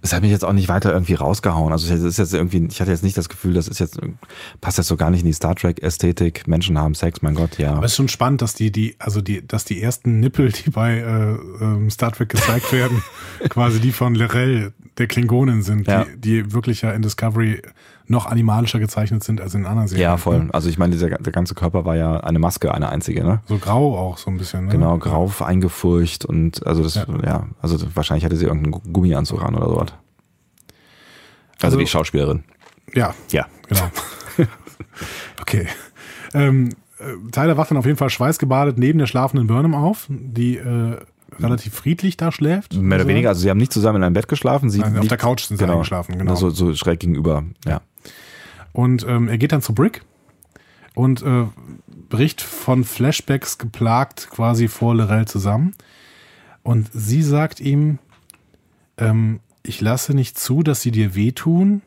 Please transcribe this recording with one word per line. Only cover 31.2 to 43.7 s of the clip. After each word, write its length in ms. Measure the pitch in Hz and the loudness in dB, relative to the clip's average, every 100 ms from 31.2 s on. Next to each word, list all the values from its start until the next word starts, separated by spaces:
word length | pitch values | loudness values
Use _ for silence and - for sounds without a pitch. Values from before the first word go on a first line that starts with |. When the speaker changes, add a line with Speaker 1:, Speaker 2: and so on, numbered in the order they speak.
| - _ _ _ | -20 _ _ _
Speaker 1:
Also 60 | 87 | 2
Speaker 2:
Also 100 | 82 | 2
Speaker 1:
die 80 | 82 | 2
Schauspielerin. 560 | 80 80 73 71 78 - _ - _ - | 0 0 0 0 -2 -4 _ -20 _ -6
Speaker 2:
Ja. 200 | 127 117 - - | -2 -2 -4 -4
Speaker 1:
Ja. 160 | 76 - - - | -4 -4 -10 -2
Speaker 2:
Genau. 220 | 98 87 - - - - - | -2 -2 -6 -12 -16 -10 -2
<laughs> 120 | 123 - - - - - - - - - | -2 -2 -20 -20 -20 -16 -14 -14 -16 -14
Okay. 260 | - 107 85 - - - - - - | -2 -2 -2 -8 -18 -20 -20 -20 -4
Ähm, 360 | 143 143 131 123 107 _ - | 2 4 4 2 -2 _ -16
äh, 300 | 104 92 110 | -12 -12 -8
Tyler 240 | 123 156 151 | 0 2 2
wacht 120 | 156 | 2
dann 60 | 147 | 2
auf 80 | 123 | 2
jeden 120 | 147 | 2
Fall 120 | 135 | 0
schweißgebadet 680 | - 131 160 139 131 143 120 | 0 0 0 0 2 2 2
neben 220 | 127 160 | 2 4
der 60 | 131 | 2
schlafenden 420 | 127 131 139 113 | 0 0 0 2
Burnham 280 | 117 160 147 | 2 2 2
auf, 300 | 156 214 - | 0 -2 -6
die, 480 | 135 131 117 120 123 | -10 -8 -2 -2 -2
äh, 400 | 123 120 117 117 - _ _ - | -2 -2 -2 -6 -14 _ _ -6
relativ 340 | 151 120 107 - | -2 -2 -4 -6
friedlich 420 | - 170 190 170 | -2 0 0 0
da 140 | 165 | -4
schläft, 420 | - 151 185 - | 0 0 0 -2
Speaker 1:
Mehr 100 | 90 95 | -2 2
oder 80 | 95 | 4
Speaker 2:
also 40 | 90 | 4
Speaker 1:
weniger, 200 | 101 120 | 4 4
also 120 | 90 | 2
sie 80 | 95 | 2
haben 80 | 98 | 2
nicht 160 | 127 | 2